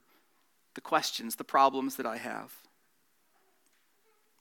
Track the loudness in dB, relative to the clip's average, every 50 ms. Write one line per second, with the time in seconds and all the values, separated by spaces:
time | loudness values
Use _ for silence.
0 | _ _ -20 -20 _ _ _ _ _ _ _ _ _ _ -16 -12 -4 0 0 2
1 | 2 0 -6 -6 -8 -8 -8 -10 -4 2 6 6 6 6 6 2 -4 -4 -4 -4
2 | -6 -6 -6 -6 -6 -8 -8 -8 -10 -12 -16 -20 -20 -20 _ _ _ _ _ _
3 | _ _ _ _ _ _ _ _ _ _ _ _ _ _ _ _ _ _ _ _
4 | _ _ _ _ _ _ _ _